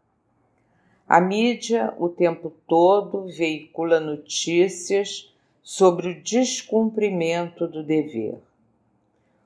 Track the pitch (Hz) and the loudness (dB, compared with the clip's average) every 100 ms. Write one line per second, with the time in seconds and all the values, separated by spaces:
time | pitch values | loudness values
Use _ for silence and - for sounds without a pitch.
0 | _ _ _ _ _ _ _ _ _ _ | _ _ _ _ _ _ _ _ _ _
1 | - 170 185 208 240 233 - 226 220 - | 2 4 4 2 0 0 -2 -2 -2 -4
2 | 175 175 170 165 156 - - 165 180 202 | -4 0 0 -2 -10 -10 0 4 6 4
3 | 190 196 185 151 165 151 151 - 165 165 | 0 -8 -8 -4 -4 -4 -10 -4 2 2
4 | 156 151 - - 165 170 185 185 - 196 | 0 -8 -8 -6 0 2 2 0 -2 -2
5 | 196 - - _ _ _ - - 190 170 | -2 -10 -16 _ _ _ -8 4 4 4
6 | 175 160 - 233 254 - - 220 220 214 | -4 -8 -2 0 0 -4 -2 0 0 0
7 | 208 180 165 170 170 - 165 156 151 156 | -2 0 0 -2 -4 -6 -6 -6 -2 0
8 | 151 113 107 - _ _ _ _ _ _ | 0 -4 -8 -8 _ _ _ _ _ _
9 | _ _ _ _ | _ _ _ _